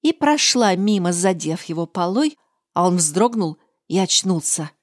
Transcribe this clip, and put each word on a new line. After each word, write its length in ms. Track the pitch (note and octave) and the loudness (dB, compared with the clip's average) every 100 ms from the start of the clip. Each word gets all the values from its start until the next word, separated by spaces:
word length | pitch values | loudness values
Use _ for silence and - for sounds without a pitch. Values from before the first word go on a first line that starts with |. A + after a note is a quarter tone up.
И 100 | D4+ | 0
прошла 600 | E4 D4 D4+ - B3 G#3+ | 2 2 2 2 2 2
мимо, 380 | F#3 G3+ G#3 F3 | 2 2 2 0
задев 520 | E3+ F#3+ E3+ D3+ D#3+ | 0 0 0 -4 -6
его 220 | - E3 E3 | -6 -6 -6
полой, 520 | F#3+ F3 G#3 D4+ D4+ _ _ _ | -2 -2 0 -2 -4 _ _ _
а 140 | - F3+ | 0 2
он 100 | F3+ | 2
вздрогнул 600 | E3 D#3 A#3+ A#3 E3+ D3+ _ _ _ | 0 0 0 0 -4 -6 _ _ _
и 120 | F3 | -2
очнулся. 720 | F#3+ - F#3+ E3+ - - D3+ _ | 0 0 0 -2 -2 -6 -8 _